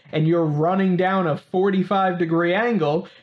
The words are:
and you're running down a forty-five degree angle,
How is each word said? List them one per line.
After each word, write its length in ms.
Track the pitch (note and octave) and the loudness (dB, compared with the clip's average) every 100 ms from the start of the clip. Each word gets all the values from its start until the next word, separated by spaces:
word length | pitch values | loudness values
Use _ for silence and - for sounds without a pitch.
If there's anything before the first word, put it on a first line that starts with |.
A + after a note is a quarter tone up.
| - | -8
and 160 | D#3 D#3+ | -2 2
you're 180 | E3+ D#3+ | 2 0
running 500 | D3 D#3+ F#3+ F#3+ F3+ | 0 0 0 0 2
down 320 | F#3 F#3+ F3 | 0 0 0
a 80 | C#3+ | -4
forty-five 840 | - F#3 G3 F#3+ F3+ G3 F#3+ F3+ | -4 -2 0 0 0 0 0 0
degree 340 | E3 E3 E3+ | -2 0 0
angle, 540 | F3+ A#3+ A3 D3+ D#3 - - | 0 0 0 0 -2 -4 -16